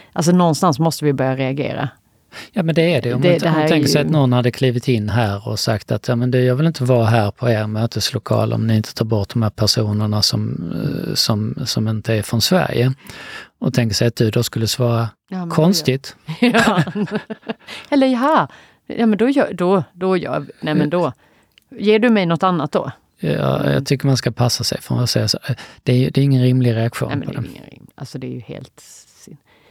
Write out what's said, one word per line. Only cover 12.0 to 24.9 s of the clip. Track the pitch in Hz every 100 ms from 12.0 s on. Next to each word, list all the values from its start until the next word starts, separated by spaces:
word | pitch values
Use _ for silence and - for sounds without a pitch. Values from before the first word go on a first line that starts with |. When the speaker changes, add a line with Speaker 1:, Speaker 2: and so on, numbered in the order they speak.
| 104
Speaker 2:
är | 110
från | - 113
Sverige." | - 185 - - 127 135 - - - - - _
Och | 202
tänker | 127 113 -
sig | 120
att | -
du | 113
då | 120
skulle | 117 113 110
svara, | - 120 117 113 - _
Speaker 1:
Ja, | 185
men | 170
då | 160
Speaker 2:
"Konstigt." | 160 185 - 135 - - - 160
Speaker 1:
gör | 240
<laughs> | 214 220
Ja. | 180 170 202 196 208 - 220 - - - - -
Eller, | 285 262
"Jaha. | 247 277 302 143 - - _ -
Ja, | - 226
men | 196
då | 240
gör, | 285 -
då, | 185 175 190 -
då | 175 185 185
gör, | 156 147 135 -
nej, | 156 151
men | 151
då. | 175 156 - _ _ _ _ _
Ger | 254 202 220
du | 240
mig | 214 175
något | 165
annat | 190 175 147
då?" | - - - _ _
Speaker 2:
Ja, | 156 - - 135
Speaker 1:
Mm. | -
Speaker 2:
jag | 139 139
tycker | 135 139
man | 131
ska | 123
passa | - 123 -
sig | 117 -
för | -